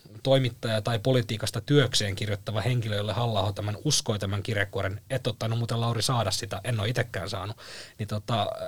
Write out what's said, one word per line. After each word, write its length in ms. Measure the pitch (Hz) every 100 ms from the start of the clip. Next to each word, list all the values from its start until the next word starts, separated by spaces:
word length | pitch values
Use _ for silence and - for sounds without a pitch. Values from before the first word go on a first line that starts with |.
| - 107
toimittaja 600 | 135 135 127 - 120 110
tai 160 | 113 117
politiikasta 640 | 131 127 110 107 107 120
työkseen 540 | - 147 117 - 104
kirjoittava 460 | 95 113 101 - 107
henkilö, 360 | 120 123 110 104
jolle 160 | 104
Halla-aho 400 | 107 120 104 101
tämän 240 | 101 104 104
uskoi 340 | 151 - - 104
tämän 240 | 101 101
kirjekuoren. 580 | - 104 101 98 95 98 -
Et 160 | 131 131
ottanut 320 | - 113 117
muuten, 220 | 117 113
Lauri, 220 | 117 117
saada 280 | - 120 107
sitä, 300 | - 101 95
en 160 | 117 113
ole 80 | 101
itsekään 420 | 131 120 - 92
saanut. 260 | 104 98 - - - - -
Niin 100 | 104
tota, 380 | 107 - 113 104 -